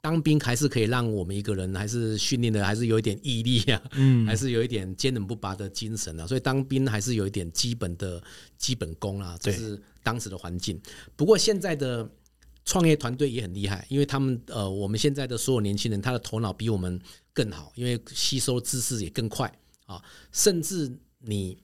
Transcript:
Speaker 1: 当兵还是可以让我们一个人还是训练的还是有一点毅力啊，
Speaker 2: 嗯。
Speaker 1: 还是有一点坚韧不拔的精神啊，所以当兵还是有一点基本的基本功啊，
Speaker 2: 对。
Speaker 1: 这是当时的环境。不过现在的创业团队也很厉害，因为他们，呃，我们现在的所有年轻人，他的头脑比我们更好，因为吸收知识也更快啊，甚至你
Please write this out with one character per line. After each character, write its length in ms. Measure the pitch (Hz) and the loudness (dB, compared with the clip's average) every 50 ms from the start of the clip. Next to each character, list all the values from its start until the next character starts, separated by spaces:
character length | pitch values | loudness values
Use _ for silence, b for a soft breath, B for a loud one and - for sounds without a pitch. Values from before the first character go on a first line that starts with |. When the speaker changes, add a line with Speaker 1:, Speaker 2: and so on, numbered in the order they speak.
Speaker 1:
当 200 | _ 151 165 165 | _ 2 0 2
兵 200 | 147 156 151 151 | 4 6 4 4
还 160 | - 120 120 | 4 2 0
是 120 | 117 143 143 | 2 2 2
可 120 | - 123 | 2 2
以 40 | 110 | 2
让 260 | 104 120 127 120 117 107 | 2 2 2 0 0 0
我 100 | 101 92 | -2 -2
们 140 | 82 98 | -2 -4
一 60 | 101 101 | -4 -2
个 120 | 101 104 | -2 -2
人 200 | 95 92 92 98 | -2 -2 -2 -2
还 120 | 92 101 | -2 -4
是 300 | 107 113 120 117 110 110 | -2 -2 -2 -2 0 0
训 240 | 104 - - 135 123 | 0 0 0 2 2
练 120 | 120 117 110 | 2 2 2
的 120 | 104 101 | 2 2
还 100 | 95 104 | 2 2
是 120 | 110 120 | 0 2
有 120 | 117 113 110 | 2 2 2
一 40 | 110 | 2
点 160 | 113 98 95 - | 2 -2 -2 -4
毅 200 | 147 123 113 113 | -4 -4 -2 2
力 200 | 120 127 117 101 | 4 4 4 4
啊， 180 | - 123 - - - - | 4 2 0 0 -4 0
Speaker 2:
嗯。 340 | 135 135 135 131 120 113 | 4 6 8 8 6 6
Speaker 1:
还 80 | 107 110 | 4 2
是 160 | 107 131 135 | 0 0 0
有 120 | 120 113 117 | 2 2 0
一 60 | 123 | 0
点 260 | 117 107 95 92 92 | 0 -2 -4 -4 -6
坚 160 | 90 - 131 131 | 0 0 0 0
韧 140 | 117 101 | 0 -4
不 100 | 95 117 | -4 -6
拔 180 | 104 - 98 95 | -6 -6 -6 -6
的 140 | 95 104 98 | -6 -8 -8
精 280 | - - 113 107 110 | -8 -8 -8 -6 -6
神 220 | 107 - - 80 80 | -6 -6 -6 -8 -10
啊， 80 | 80 | -6
所 100 | - 131 | -2 -2
以 40 | 131 | -2
当 240 | 127 135 131 139 135 | 0 0 0 0 0
兵 220 | 131 135 131 131 | 0 0 2 2
还 140 | 135 110 104 | 2 0 0
是 140 | 104 123 123 | 0 0 0
有 120 | 110 101 | 0 0
一 40 | 98 | 0
点 200 | 98 101 90 85 82 | -2 -4 -4 -4 -2
基 220 | - - 120 120 | -2 0 0 0
本 200 | 117 - 90 85 | -2 -2 -4 -4
的 260 | 82 - 92 90 85 B B B B B B B | -4 -6 -6 -6 -8 B B B B B B B
基 180 | _ - - 131 | _ -4 -4 -2
本 200 | 120 - 78 101 | -2 -4 -8 -6
功 260 | - - 104 98 101 | -6 -4 -4 -4 -4
啊， 160 | 101 90 87 85 - | -6 -8 -10 -4 -2
Speaker 2:
对。 100 | - 98 | -2 -2
Speaker 1:
这 60 | 92 | -2
是 240 | 113 110 104 101 b b b b _ | -2 -6 -8 -10 b b b b _
当 160 | 117 113 120 | -2 -2 -2
时 100 | 107 104 | -6 -8
的 100 | 92 90 | -12 -12
环 200 | - 87 90 90 | -10 -8 -8 -6
境。 220 | 90 - 90 - B B B B B B B | -4 -4 -6 -6 B B B B B B B
不 100 | - 147 | 0 6
过 100 | 175 220 | 6 6
现 220 | 185 - - 214 196 | 6 6 2 2 0
在 180 | 170 190 165 | 0 -2 -2
的 320 | 147 139 127 123 117 113 107 - _ _ _ _ _ _ - - - _ | -2 -2 -2 -2 -4 -6 -8 -12 _ _ _ _ _ _ -20 -20 -14 _
创 220 | - - 190 175 | -2 2 4 6
业 100 | 165 156 | 6 6
团 180 | 147 - 117 123 | 4 2 -4 -2
队 160 | 131 147 139 | 0 -2 0
也 120 | 117 120 117 | 0 -2 -6
很 100 | 92 87 | -4 -4
厉 140 | 101 98 | -2 -2
害， 200 | 98 101 90 - - | -2 -2 -2 -4 -2
因 80 | 135 139 | 2 2
为 80 | 143 | 2
他 120 | 139 - 135 | 2 2 0
们， 220 | 139 135 127 117 - | 2 2 0 -2 -4
呃， 220 | - - 120 101 98 | -6 -4 -2 -2 -2
我 200 | 95 101 101 98 | -2 -2 -2 -2
们 100 | 104 113 | 0 2
现 160 | - 147 139 | 2 2 2
在 120 | 139 135 | 2 -4
的 100 | 123 123 | -4 -4
所 180 | 113 - - 135 | -4 0 2 2
有 60 | 120 | 2
年 160 | 104 101 101 | 2 2 0
轻 140 | 98 - 120 | 0 0 0
人， 100 | 110 101 | -2 0
他 120 | 98 127 127 | 0 -2 -2
的 60 | 120 | -2
头 220 | - - - 110 | -4 -4 -4 -2
脑 120 | 113 104 90 | -2 -2 -4
比 180 | - 107 113 | -2 -2 0
我 60 | 110 | 0
们 240 | 95 90 90 90 90 B B B B B B _ | 0 0 -2 -4 -6 B B B B B B _
更 180 | - 135 107 | -4 -2 -2
好， 220 | 87 78 76 71 _ | -4 -10 -14 -16 _
因 100 | - 120 | -6 -4
为 160 | 123 123 113 - - - | -2 -2 -4 -4 -8 -6
吸 260 | - - - - 131 | -2 -2 0 0 0
收 220 | 120 - 127 123 | 0 0 0 -2
知 200 | 120 - - 131 | -2 -2 -4 -2
识 220 | 113 - 127 113 101 | -2 -4 -4 -4 -6
也 80 | 82 | -6
更 180 | - - 113 110 | -4 -4 -4 -4
快 240 | - - 131 110 - _ _ _ _ _ _ | -2 -4 -4 -4 -6 _ _ _ _ _ _
啊， 180 | _ 101 85 B B B B B B B | _ -18 -18 B B B B B B B
甚 300 | - - 208 190 170 156 | 2 4 4 4 2 -2
至 280 | - 190 180 156 135 123 - _ _ _ _ | -2 -2 -2 -4 -4 -6 -10 _ _ _ _
你 400 | 127 113 104 101 98 92 92 - | -8 -4 -2 -2 -2 -4 -8 -12